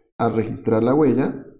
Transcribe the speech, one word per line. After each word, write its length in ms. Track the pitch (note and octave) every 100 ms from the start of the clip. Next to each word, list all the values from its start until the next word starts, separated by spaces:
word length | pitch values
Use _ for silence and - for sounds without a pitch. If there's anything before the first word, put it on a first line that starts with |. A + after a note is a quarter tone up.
| _ -
a 100 | A#2
registrar 520 | A2 G#2+ - A#2 A2
la 120 | A#2
huella. 520 | D3 D3 A#2+ C#3 - - -